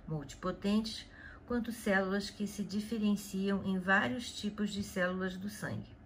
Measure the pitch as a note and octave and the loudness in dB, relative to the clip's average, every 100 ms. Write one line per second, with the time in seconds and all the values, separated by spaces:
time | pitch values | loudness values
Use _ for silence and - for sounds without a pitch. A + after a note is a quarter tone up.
0 | - D#3 C#3+ - F#3 F3+ G3 G#3+ A3 - | -6 -6 -6 -6 -4 -2 4 4 2 -4
1 | - - - - - B3 A#3 A3 G#3 F#3+ | -10 -16 -16 -16 -2 0 0 -2 4 4
2 | F#3+ G3 G3+ - G3+ - F#3+ G#3 G#3 A3+ | 4 0 -2 -4 -4 -2 -2 -2 -2 2
3 | G#3 G3+ - F#3+ G3 G3 F#3+ F#3+ F3+ G3 | 4 4 0 -2 2 2 2 0 4 4
4 | A#3+ B3 - - G#3 - G3+ G3 G#3 F#3+ | 4 -2 -4 -4 -4 -2 -2 -2 -4 0
5 | F3+ F#3 F#3 F#3 G#3 - - - - - | 0 0 -2 -4 -6 -6 -6 -6 -8 -14